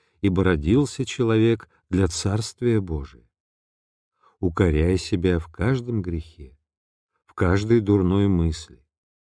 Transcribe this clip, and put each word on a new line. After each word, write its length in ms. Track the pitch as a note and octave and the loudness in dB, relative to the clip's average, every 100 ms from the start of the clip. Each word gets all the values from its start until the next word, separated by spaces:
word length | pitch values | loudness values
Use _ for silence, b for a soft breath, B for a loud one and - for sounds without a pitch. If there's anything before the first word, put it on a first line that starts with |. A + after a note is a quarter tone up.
| _ _ | _ _
ибо 240 | G2+ F2+ | 0 2
родился 600 | F#2 E2 D2+ B2 C#3+ - | 2 2 2 2 0 -4
человек 640 | B2+ - A#2 A2 A2+ A2+ - _ _ | -8 -4 0 2 2 0 -6 _ _
для 200 | F2+ F#2 | 0 0
Царствия 720 | - G2+ G#2+ A2 - A#2+ A2 | -2 -2 -2 -4 -4 0 0
Божия. 480 | F#2 D#2 C2+ A#1 A1+ _ _ _ _ _ _ _ _ _ _ _ | -2 -6 -8 -16 _ _ _ _ _ _ _ _ _ _ _ _
Укоряй 580 | F#2 E2 F2+ D2+ E2+ F#2 | -4 2 2 2 2 0
себя 400 | - G2 F2+ F2 | -2 -2 0 0
в 100 | - | -4
каждом 540 | - G2+ C3 A#2+ A2+ | -6 -4 -2 -4 -6
грехе, 560 | F2 E2 - - C2+ _ _ _ _ _ _ _ | -4 -8 -10 -18 -20 _ _ _ _ _ _ _
в 80 | _ | _
каждой 480 | - F#2 G2+ G#2+ A#2 | -2 0 2 2 2
дурной 480 | G2+ G2+ F2+ G2 G2+ | 4 2 2 2 2
мысли, 560 | F2+ E2 D#2+ - - _ _ _ _ _ | 2 0 -4 -12 -20 _ _ _ _ _